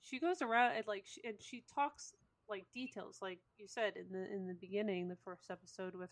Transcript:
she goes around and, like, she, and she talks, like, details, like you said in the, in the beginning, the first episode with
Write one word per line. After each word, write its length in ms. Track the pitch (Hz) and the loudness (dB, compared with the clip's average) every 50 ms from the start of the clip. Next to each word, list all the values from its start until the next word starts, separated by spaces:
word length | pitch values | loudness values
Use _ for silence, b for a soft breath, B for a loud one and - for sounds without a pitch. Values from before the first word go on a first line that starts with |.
she 180 | - - - 254 | -12 -6 -4 2
goes 220 | 311 339 370 - | 4 4 4 4
around 340 | 277 233 226 233 247 240 - 226 | 4 6 8 8 8 8 6 4
and, 100 | 220 - | 0 0
like, 160 | 208 196 196 | -2 -2 -2
she, 160 | - - - - | -8 -12 -8 -6
and 120 | 240 214 202 | -6 -6 -6
she 240 | - - - 240 - - - | -8 -10 -10 -10 -10 -6 0
talks, 400 | - 285 285 285 - - - - _ _ _ _ _ _ - | 2 2 2 2 -4 -14 -14 -16 _ _ _ _ _ _ -6
like, 160 | 214 190 185 _ - | -6 -6 -6 _ -8
details, 460 | 247 254 247 - 214 - - - - | -8 -6 -6 -6 -8 -8 -8 -8 -6
like 180 | 196 190 180 180 _ _ _ - | -6 -6 -6 -6 _ _ _ -20
you 100 | 208 196 | -16 -8
said 260 | - 247 226 208 185 185 | -2 2 2 2 2 0
in 140 | 180 185 | -6 -6
the, 140 | 190 185 185 - - | -4 -4 -4 -2 -2
in 140 | 196 190 185 | -2 -2 -2
the 60 | 180 | -4
beginning, 520 | 175 190 180 190 202 214 214 190 180 180 180 | -6 -6 -2 0 2 2 2 2 2 0 -2
the 100 | 180 180 - | -4 -6 -8
first 280 | - 180 175 - - | -10 -12 -10 -8 -10
episode 440 | 185 180 - 180 - - 185 185 175 | -10 -10 -10 -14 -10 -6 -6 -6 -6
with 140 | 180 180 180 | -6 -8 -8